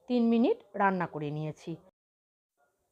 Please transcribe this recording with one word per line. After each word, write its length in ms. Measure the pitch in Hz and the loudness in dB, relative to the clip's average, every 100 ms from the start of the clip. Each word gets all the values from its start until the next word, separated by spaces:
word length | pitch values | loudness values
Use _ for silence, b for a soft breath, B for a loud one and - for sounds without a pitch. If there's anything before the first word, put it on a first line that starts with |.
| - | -2
তিন 140 | 247 226 | 0 4
মিনিট 260 | 233 277 453 - | 4 2 0 -4
রান্না 320 | 208 196 185 165 | -2 0 0 -4
করে 220 | 151 147 | -6 -6
নিয়েছি। 420 | 151 156 - - 160 - _ _ _ _ _ _ _ _ _ _ | -6 -8 -10 -12 -14 -14 _ _ _ _ _ _ _ _ _ _